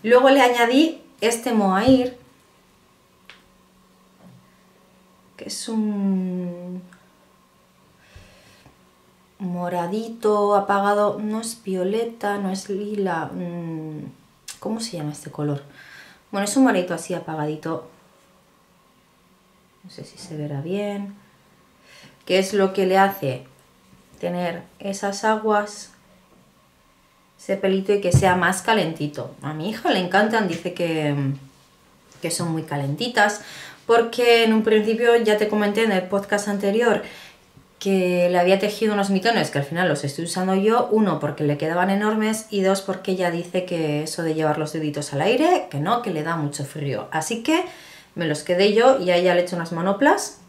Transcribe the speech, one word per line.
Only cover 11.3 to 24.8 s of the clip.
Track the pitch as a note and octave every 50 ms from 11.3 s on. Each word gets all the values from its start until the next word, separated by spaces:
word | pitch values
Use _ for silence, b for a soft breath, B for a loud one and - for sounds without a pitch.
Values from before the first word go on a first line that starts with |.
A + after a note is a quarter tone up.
| G#3+ A3
es | A3+ - - -
violeta, | - G3 F#3+ F#3 F3+ F#3+ G#3 A3+ A#3 A#3 A#3 - - G3+ G3+ G3+
no | G3 F#3
es | F#3 F#3+ - -
lila, | G3 G3 G#3 G#3 G#3+ G3+ G3 F#3 E3+ D#3+ D#3 -
mm, | - F3+ F3+ F3 E3+ F3 E3 E3 E3 D#3+ D#3 D#3 D3+ D3+ D3 C#3 - _ _ _ _ _ _ - - -
¿cómo | - - A3 A3+
se | - - -
llama | E3 D3+ D3
este | D3 - - D3
color? | - - D3 D3 C#3+ C#3+ - B B B B B B B B B B B B _
Bueno, | - G3 G3+
es | G3+ -
un | C4+ C4
moradito | B3 G#3 F#3 F3+ F3+ F3
así | D#3+ - - F3+
apagadito, | E3 - - D#3+ D#3 D3+ D3+ D#3 D3+ - D#3+ D#3+ D3+ - - - _ _ _ _ _ _ _ _ _ _ _ _ _ _ _ _ _ _ _ _ _ _ _ _ _ _ _ _ _ _ _ _ _ _ _ _ _ _
no | F#3
sé | - - D3
si | - - -
se | - - D#3+
verá | D3+ D3 D3 D3 C#3
bien, | C#3+ E3+ F#3+ G3+ G#3 G3+ G3+ G3+ G3+ G3 - - - _ _ _ _ _ _ _ _ _ _ B B B B B B B B B _
que | - F3+ F#3+
es | F#3+ F#3+
lo | G#3+ G3+ G3 F#3+
que | F#3+ G3+ F#3+
le | F#3 F#3 F#3+
hace | G3 G3 F#3+ - - C3+ B2 - - - _ _ _ _ _ _ _ _ - _ _ _ - -
tener | - F3 F3 F3 F3+ F3 E3+ F3 - - _
esas | _